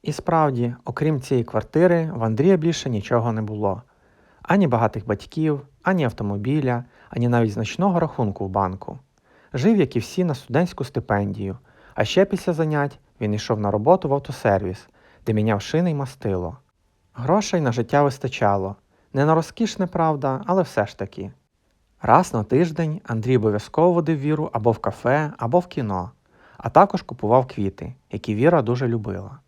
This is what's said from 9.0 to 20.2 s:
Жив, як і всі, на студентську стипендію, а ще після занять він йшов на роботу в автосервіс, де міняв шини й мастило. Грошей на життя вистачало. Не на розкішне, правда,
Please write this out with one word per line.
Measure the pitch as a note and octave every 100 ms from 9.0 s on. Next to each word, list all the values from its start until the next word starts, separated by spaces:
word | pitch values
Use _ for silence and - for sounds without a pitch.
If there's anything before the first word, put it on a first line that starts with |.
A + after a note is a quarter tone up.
| _ _ _ _ _
Жив, | - D#3+ A3
як | C3+ B2
і |
всі, | - -
на | F3+
студентську | C3+ - C#3 F3 -
стипендію, | C3 - - G2+ G2+ G2 G2 F#2 _ _ -
а | -
ще | - -
після | G3 F#3 -
занять | D#3+ D#3+ D3+ C#3+ - _ _
він | G#2+
йшов | G#2 - A2
на | G#2
роботу | G#2 A2+ F#3 D3+
в |
автосервіс, | C#3 - C#3 A2+ G2 F#2+ F#2 - _ _ _ -
де |
міняв | G#2+ G#2+ A2
шини | - D#3 F3
й |
мастило. | D3 C3+ - A2 F#2 F2 - _ _ _ _ _
Грошей | - B2 F#3+ G3+ F3+
на | C#3
життя | A#2+ A#2 C#3+
вистачало. | C#3+ C3 B2+ - G#2 G2+ F#2+ G2+ _ _ _
Не | C3
на | D3
розкішне, | D#3+ D#3+ - A3 - F3+
правда, | F3 D#3+ D3